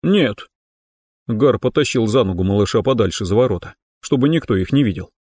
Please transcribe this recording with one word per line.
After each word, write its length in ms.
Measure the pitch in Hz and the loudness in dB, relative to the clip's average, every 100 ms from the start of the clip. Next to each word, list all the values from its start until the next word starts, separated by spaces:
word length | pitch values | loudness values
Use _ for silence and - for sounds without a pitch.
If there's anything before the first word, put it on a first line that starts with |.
«Нет». 460 | - 202 135 101 - _ _ _ _ _ _ _ - | 2 2 0 -4 -16 _ _ _ _ _ _ _ -8
Гарп 360 | 110 135 107 | 0 2 2
потащил 440 | 127 151 143 127 113 | 0 0 0 0 0
за 180 | 120 | 0
ногу 180 | 101 87 | 0 0
малыша 400 | 92 101 101 117 | 0 2 0 0
подальше 420 | 127 127 98 - | 0 0 0 -2
за 120 | 92 104 | 0 2
ворота, 380 | 127 90 - - _ _ | 2 -2 -8 -20 _ _
чтобы 280 | - 139 139 | -4 0 2
никто 280 | 160 - 101 | 0 0 -2
их 160 | 90 | 0
не 100 | 139 | 0
видел 280 | 127 90 - _ | 0 -2 -12 _